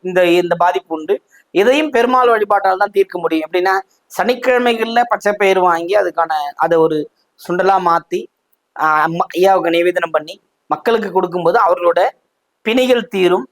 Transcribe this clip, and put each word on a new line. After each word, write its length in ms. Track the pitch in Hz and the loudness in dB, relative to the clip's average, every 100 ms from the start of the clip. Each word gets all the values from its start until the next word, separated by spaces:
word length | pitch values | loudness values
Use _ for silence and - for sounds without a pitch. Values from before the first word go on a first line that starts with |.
| 180 | -2
இந்த, 120 | 180 180 175 | 0 2 2
இந்த 120 | 175 170 | 2 0
பாதிப்பு 320 | 175 370 _ 160 | 0 0 _ -10
உண்டு. 180 | 156 208 _ _ _ - | -4 -4 _ _ _ 0
இதையும் 300 | 214 277 311 254 | 2 2 0 0
பெருமாள் 360 | 240 254 240 | 2 2 2
வழிபாட்டால் 480 | 226 202 202 196 185 | 0 0 0 0 0
தான் 120 | 202 196 | -2 0
தீர்க்க 200 | 190 180 | -2 -2
முடியும். 220 | 165 160 160 | -2 -4 -2
எப்படின்னா, 280 | 180 190 190 - _ _ | -2 0 -2 -4 _ _
சனிக்கிழமைகள்ல 920 | - 190 247 247 247 247 226 226 233 240 | -4 -2 -2 0 0 0 -2 -2 0 0
பச்சை 220 | 202 202 208 | -2 -2 0
பயிறு 220 | 196 190 180 | 2 2 2
வாங்கி 260 | 170 170 208 | 0 0 -2
அதுக்கான, 300 | 180 165 165 156 143 - 165 | -2 -2 -4 -4 -6 -4 0
அதை 120 | 165 160 | 2 2
ஒரு 140 | 156 147 _ _ _ - | 0 -6 _ _ _ -6
சுண்டலா 320 | 175 185 190 170 | -2 2 2 2
மாத்தி, 320 | 170 - 185 - _ _ _ _ - | -2 -2 -8 -8 _ _ _ _ -4
ஆ, 120 | 156 156 156 | 0 0 0
அம்மா, 180 | 170 175 165 | -2 -4 2
ஐயாவுக்கு 380 | 190 190 170 170 | 2 2 2 0
நிவேதனம் 380 | 175 175 170 156 | 0 0 -2 -4
பண்ணி 200 | 151 196 _ _ _ | -6 -18 _ _ _
மக்களுக்கு 420 | - - 233 202 180 | -4 -2 -2 -2 -2
கொடுக்கும்போது 420 | 180 180 165 233 196 | -2 -2 0 0 0
அவர்களோட 340 | 180 175 170 208 - _ _ _ _ - | 2 0 2 0 -4 _ _ _ _ -2
பிணிகள் 400 | 247 254 240 233 196 | 0 2 0 0 -2
தீரும். 320 | 180 185 262 | 0 0 -4